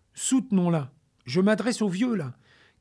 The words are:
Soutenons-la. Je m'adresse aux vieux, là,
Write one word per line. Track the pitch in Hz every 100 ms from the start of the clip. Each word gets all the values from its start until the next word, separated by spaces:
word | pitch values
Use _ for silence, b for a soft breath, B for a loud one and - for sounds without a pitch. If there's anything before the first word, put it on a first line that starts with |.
| _ -
Soutenons-la. | - 262 - 190 175 165 131 - _ _ -
Je | 151
m'adresse | 196 214 220 226
aux | 214
vieux, | 180 247 214
là, | 135 - b b b b